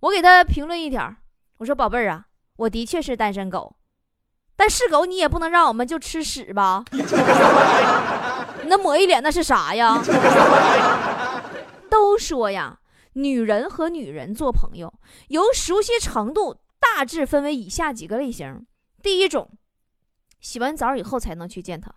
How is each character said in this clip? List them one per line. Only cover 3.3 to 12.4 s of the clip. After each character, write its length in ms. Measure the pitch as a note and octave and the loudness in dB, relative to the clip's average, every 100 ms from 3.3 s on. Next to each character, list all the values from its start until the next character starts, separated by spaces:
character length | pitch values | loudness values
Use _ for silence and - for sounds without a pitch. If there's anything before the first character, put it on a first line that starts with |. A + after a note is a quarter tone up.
身 160 | G3 F#3+ | -4 -6
狗， 280 | F3+ - _ _ _ _ _ _ _ _ | -8 -10 _ _ _ _ _ _ _ _
但 140 | _ G#4 | _ 2
是 220 | - A#4+ | 2 2
狗 160 | D4+ F4+ | 2 0
你 100 | F#4 | 0
也 100 | D#4 | -2
不 120 | F4 | 0
能 100 | E4 | 0
让 200 | F4 D#4+ | 2 2
我 40 | |
们 140 | A3+ B3 | 2 -4
就 120 | D#4+ | -6
吃 240 | - D#4+ | -8 -8
屎 300 | D4+ C#4 A#3+ | -6 -8 -8
吧？” 320 | G3+ G3 F#3+ A#3 | 0 0 0 -4
<laughs> 40 | |
你 100 | C4+ - - C4 C4 - - - - - - - - - - - - D#4 | -8 -2 2 4 6 6 6 6 4 4 2 -2 -6 -6 -8 -10 -12 0
那 80 | F#4+ | 2
抹 180 | F#4+ D4 | 4 2
一 100 | F#4+ | 4
脸 160 | D4 | 4
那 80 | C#4+ | 2
是 120 | E4 | -2
啥 320 | E4 A#3+ D3+ | 0 0 0
呀？ 240 | G3+ A#3 A3+ - - - - - - - - - - | 0 2 2 2 2 4 6 6 6 4 4 2 0
<laughs> 920 | - - - - - - - - - | -2 -6 -8 -8 -12 -16 -18 -20 0
都 300 | G#4+ G4+ G#4 | 4 4 4
说 320 | - D4 | 0 -2